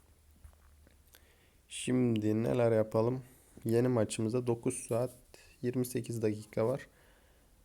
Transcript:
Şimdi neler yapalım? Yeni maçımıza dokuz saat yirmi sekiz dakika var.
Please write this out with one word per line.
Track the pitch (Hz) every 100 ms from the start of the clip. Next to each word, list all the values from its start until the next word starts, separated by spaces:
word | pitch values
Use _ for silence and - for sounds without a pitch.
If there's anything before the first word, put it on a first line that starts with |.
| - - - - - - - - - - - - - - _ _ _
Şimdi | - - 127 123 113 107 107
neler | 120 131 117
yapalım? | 110 110 110 113 131 - - - -
Yeni | 117 113 127
maçımıza | 123 107 - 110 123 123
dokuz | 117 127
saat | 123 - 113 127 - - - - -
yirmi | 123 127 123
sekiz | 127 117 117
dakika | 110 107 110 - 113
var. | 139 - - - - _ - _ -